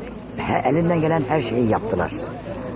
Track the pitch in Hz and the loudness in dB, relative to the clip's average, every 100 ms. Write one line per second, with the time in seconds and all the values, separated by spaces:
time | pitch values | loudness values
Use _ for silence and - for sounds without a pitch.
0 | - - - - - - 131 151 170 170 | -10 -12 -12 -6 0 0 2 4 4 4
1 | 156 160 135 156 123 117 117 98 - 90 | 2 2 2 0 2 2 4 2 0 0
2 | 80 - - - - - - | 0 -4 -8 -8 -10 -8 -8